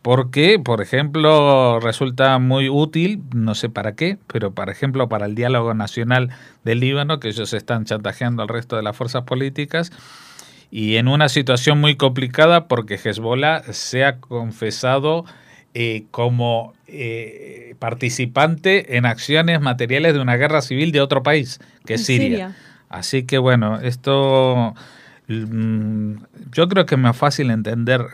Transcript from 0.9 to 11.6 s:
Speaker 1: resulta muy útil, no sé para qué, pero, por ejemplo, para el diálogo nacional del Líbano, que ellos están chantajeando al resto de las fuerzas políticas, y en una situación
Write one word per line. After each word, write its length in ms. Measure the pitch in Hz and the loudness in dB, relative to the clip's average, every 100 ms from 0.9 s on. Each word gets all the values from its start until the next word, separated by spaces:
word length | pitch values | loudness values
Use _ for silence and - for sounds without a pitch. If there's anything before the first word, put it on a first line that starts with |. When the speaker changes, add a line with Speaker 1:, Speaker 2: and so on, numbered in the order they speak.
| 131 147 156 156 156 143 135 127 117 | -2 0 2 6 6 6 6 4 2
Speaker 1:
resulta 580 | 117 - 135 127 135 131 | -2 -2 -4 2 4 4
muy 300 | 127 131 135 | 2 2 2
útil, 520 | 143 156 160 180 208 139 120 | 2 0 0 -2 -4 -6 -2
no 200 | 110 104 | -2 -2
sé 120 | 117 | -6
para 260 | 104 104 | -4 -8
qué, 240 | 104 170 196 - | -4 -4 -4 -6
pero, 200 | - 101 | -4 -4
por 180 | 95 95 | -6 -10
ejemplo, 400 | - 139 131 117 | -4 -4 -2 -2
para 160 | 110 104 | -2 -4
el 100 | 107 | -2
diálogo 380 | 120 127 117 | 0 0 0
nacional 560 | 110 101 - 117 127 123 - - _ | -2 -4 -4 2 2 2 -8 -20 _
del 160 | 113 120 | -2 0
Líbano, 400 | 131 139 147 151 | 0 0 -2 -4
que 80 | 113 | -4
ellos 240 | 107 101 | -6 -6
están 320 | 110 - 117 | -6 -4 -4
chantajeando 580 | 104 107 117 117 120 117 | -2 -4 -4 -4 -4 -2
al 60 | 107 | -4
resto 300 | 117 117 113 | -6 -6 -6
de 60 | |
las 120 | 104 104 | -6 -6
fuerzas 280 | 123 127 | -6 -6
políticas, 680 | 123 127 135 139 143 165 170 - - - - - - - _ | -4 -4 -4 -6 -6 -4 -6 -10 -20 -20 -20 -20 -20 -20 _
y 240 | 110 107 110 | -6 0 2
en 140 | 123 | 4
una 180 | 143 147 | 4 2
situación 540 | 147 131 123 | 2 0 2